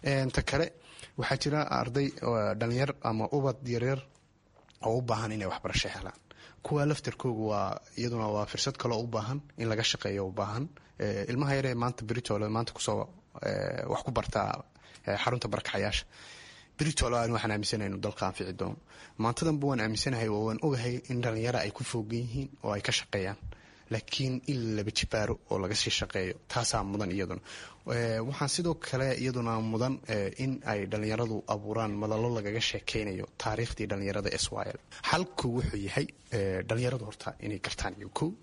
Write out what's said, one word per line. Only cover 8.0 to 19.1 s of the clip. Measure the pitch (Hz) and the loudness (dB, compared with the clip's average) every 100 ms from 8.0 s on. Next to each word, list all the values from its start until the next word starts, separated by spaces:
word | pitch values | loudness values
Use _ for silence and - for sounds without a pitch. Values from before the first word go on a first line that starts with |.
| 120 117 107 | -2 0 2
waa | 104 104 | 0 0
fursad | - - 135 | -2 -2 0
kale | 127 113 | 0 0
oo | |
u | 120 | 0
baahan | 117 107 139 - - | -2 -2 -4 -6 -4
in | 113 | 0
laga | 110 | 2
shaqeeyo | 117 - 104 98 95 | 2 0 0 0 -2
u | |
baahan. | 95 101 110 156 - - - | -2 -2 0 -4 -8 -20 -2
Eh, | 104 101 101 | 0 0 0
ilmaha | 123 147 139 | 0 2 2
yar | 131 | 2
ee | |
maanta | 117 120 127 110 | 2 0 -2 -4
berito | 117 - 104 | -4 0 0
le | 107 | 2
maanta | 110 117 | 2 0
kusoo, | - - 104 107 - - - | -2 0 0 -2 -8 -18 -4
eh, | - 101 - - - | -2 0 0 -2 -2
wax | 101 | -2
ku | - | 0
bartaa | 113 107 107 101 - - - - - - | 0 2 0 0 -2 -6 -20 -20 -8 -2
eh, | 101 | 2
xarunta | - 120 117 | 2 2 0
barakacayaasha. | 101 - 101 101 - - - - - - - - - | -2 -2 0 2 0 -4 -18 -18 -18 -18 -20 -20 -2
Berito, | 156 - 123 | 0 2 4
waxaan | 120 117 113 110 | 4 4 2 2
aaminsanahay | 107 104 110 101 | 2 2 0 0
inuu | 98 | 0
dalka | 104 - 95 | -2 0 -2
anfici | - 92 | 0 -6
doono. | 92 95 104 - - - | -2 -4 -4 -12 -20 -16